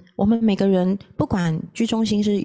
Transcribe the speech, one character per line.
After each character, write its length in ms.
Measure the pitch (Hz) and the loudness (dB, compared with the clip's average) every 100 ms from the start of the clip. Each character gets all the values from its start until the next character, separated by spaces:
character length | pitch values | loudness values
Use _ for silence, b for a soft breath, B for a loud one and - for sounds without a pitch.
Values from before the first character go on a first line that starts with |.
| - - | -12 -4
我 80 | |
们 200 | 202 233 | 0 2
每 120 | 220 190 | 2 2
个 120 | 196 | 2
人 300 | 185 180 196 - - | 2 2 -2 -6 -6
不 100 | 294 | -4
管 340 | 196 170 156 - | -2 -2 -4 -6
居 140 | - 226 | -4 -2
中 180 | 226 220 | 0 0
心 180 | 208 | 0
是 200 | 208 202 | 0 -2